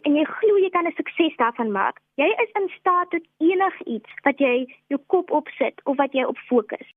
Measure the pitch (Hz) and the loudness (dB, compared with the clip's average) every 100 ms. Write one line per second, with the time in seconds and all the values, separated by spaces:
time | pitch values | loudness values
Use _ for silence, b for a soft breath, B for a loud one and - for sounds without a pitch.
0 | 294 294 311 - 427 403 370 359 339 - | 0 0 0 0 2 4 2 0 -2 -4
1 | - - 320 - 233 240 226 196 202 - | -6 0 0 0 -2 -2 -2 0 -2 -4
2 | _ - 311 440 440 - 381 - 381 359 | _ -2 0 0 -2 -2 -6 -4 0 0
3 | 359 339 330 - 320 381 381 - - 226 | 0 -6 -8 0 0 2 0 -2 -8 -8
4 | - - 285 277 269 247 254 B - 277 | -10 -4 -2 2 2 2 -2 B -6 -6
5 | - 370 349 302 294 - - - - 269 | 0 -2 0 -2 -2 -4 -4 -4 -4 0
6 | 277 269 247 254 - 247 214 - - | 0 0 -4 -6 0 0 0 -8 -14